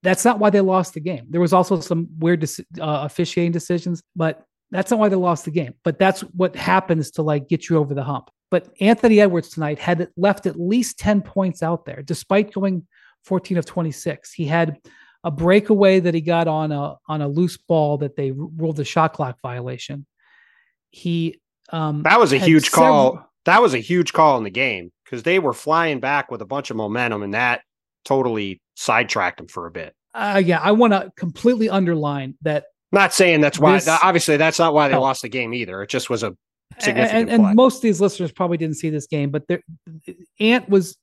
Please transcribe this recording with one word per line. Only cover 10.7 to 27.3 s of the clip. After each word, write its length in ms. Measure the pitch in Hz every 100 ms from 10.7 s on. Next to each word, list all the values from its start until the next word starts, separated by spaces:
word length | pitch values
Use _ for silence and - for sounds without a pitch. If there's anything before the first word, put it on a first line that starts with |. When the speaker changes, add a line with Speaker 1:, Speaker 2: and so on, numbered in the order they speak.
| 233 233 -
Speaker 1:
ten 200 | 196 208
points 440 | - - 190 -
out 200 | 165 170
there, 180 | - -
despite 500 | 143 160 - 196 214
going 340 | 196 196 180 - _ _ _
fourteen 320 | _ 190 - 175
of 100 | 151
twenty-six. 680 | - 165 139 - 143 -
He 120 | -
had 340 | 156 165 165 151 _ _ _ _
a 80 | 170
breakaway 680 | 143 165 202 208 208 196 190
that 160 | 175
he 60 | 170
got 260 | 156 170 165
on 240 | 156 156
a, 240 | 143 143 - -
on 140 | 156
a 40 | 147
loose 300 | 147 180 -
ball 420 | _ 165 151 147
that 160 | 143
they 160 | - 139
r-, 60 | 135
ruled 420 | 160 160 160 147
a 60 |
shot 300 | 143 - 160
clock 240 | - 139 123
violation. 640 | 127 123 123 127 - 143 143 _ _ _ _ _ _ _ _
He, 500 | - 180 170 165 - _ _ _
um, 340 | 165 156 151
Speaker 2:
That 160 | 151 220
was 120 | 196
a 60 | 135
Speaker 1:
had 100 | 185
Speaker 2:
huge 220 | 156 139
call. 440 | - 160 151 131
Speaker 1:
several 160 | - _ _ -
Speaker 2:
That 160 | 196
was 120 | 233
a 40 | 127
huge 340 | 110 180 170
call 260 | - 156 131
in 60 |
the 60 | 107
game, 420 | 98 131 98 87 _ _
'cause 180 | 123
they 160 | 117 185
were 120 | 151
flying 460 | 117 - 160 165 139
back 320 | 131 143 135
with 100 | 117
a 60 | 101
bunch 240 | 139 135
of 60 | 110
momentum, 480 | 107 110 123 107
and 100 | 101